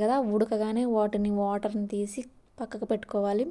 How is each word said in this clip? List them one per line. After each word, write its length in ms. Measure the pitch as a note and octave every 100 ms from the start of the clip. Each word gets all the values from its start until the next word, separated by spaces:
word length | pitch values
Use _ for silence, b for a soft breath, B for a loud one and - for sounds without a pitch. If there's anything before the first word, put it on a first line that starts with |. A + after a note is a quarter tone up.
కదా, 140 | G#3+ C4+ A#3+ G#3
ఉడకగానే 500 | A3 A3 G#3+ A3 B3 A3
వాటిని, 360 | G#3 G#3 G#3 G3+
వాటర్ని 440 | G3+ G3+ G#3 G#3 G3+ G3+
తీసి 260 | G#3 G3+ B3 - _ -
పక్కకు 260 | A3 G#3 G#3
పెట్టుకోవాలి. 520 | G#3+ - G#3 G3+ G3+ C#4